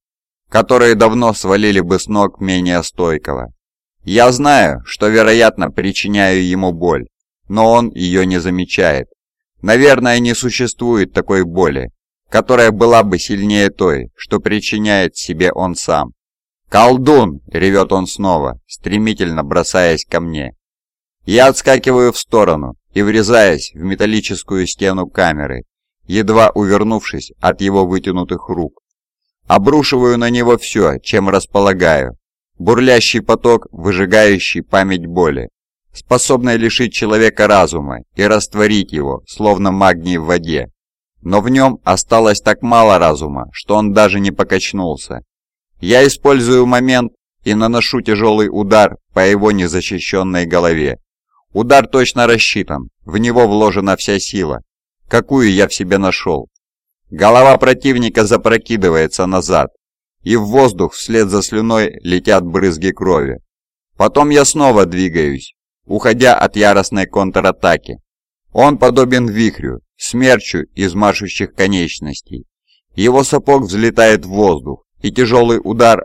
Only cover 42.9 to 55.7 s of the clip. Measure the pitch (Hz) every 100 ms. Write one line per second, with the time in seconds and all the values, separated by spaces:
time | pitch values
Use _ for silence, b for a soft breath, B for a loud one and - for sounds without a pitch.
42.9 | 90 85 76 76 69 64 - - 104 104
43.9 | 101 104 101 98 - 120 95 - 101 90
44.9 | 73 - 62 - _ _ _ _ - 90
45.9 | 123 139 - 143 135 120 127 123 123 127
46.9 | 127 117 _ _ _ 101 107 113 117 -
47.9 | 127 113 104 110 107 104 104 101 107 101
48.9 | - _ 95 95 101 107 101 87 87 -
49.9 | 92 - 95 92 90 85 87 87 80 71
50.9 | 60 _ _ _ _ _ 98 120 139 117
51.9 | 131 123 127 117 113 - 104 90 73 60
52.9 | _ - 107 120 120 117 104 107 98 98
53.9 | 92 - 101 - 98 82 62 _ _ _
54.9 | _ - 117 - 135 110 95 98